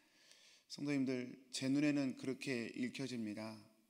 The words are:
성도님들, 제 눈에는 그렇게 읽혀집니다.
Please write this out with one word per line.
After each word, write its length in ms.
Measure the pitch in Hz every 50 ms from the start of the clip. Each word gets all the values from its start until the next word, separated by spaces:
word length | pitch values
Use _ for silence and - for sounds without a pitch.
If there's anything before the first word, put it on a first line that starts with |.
| _ _ _ - - - - - - - - - _
성도님들, 840 | - - - 143 143 147 139 131 127 131 123 123 123 131 - - -
제 160 | - - 135 131
눈에는 480 | 135 143 147 147 143 143 139 131 117
그렇게 500 | - - 131 127 - - 143 131 117 113
읽혀집니다. 880 | - - - 123 117 - - 139 120 127 117 113 104 104 110 110 110 110 107 104 - - _ _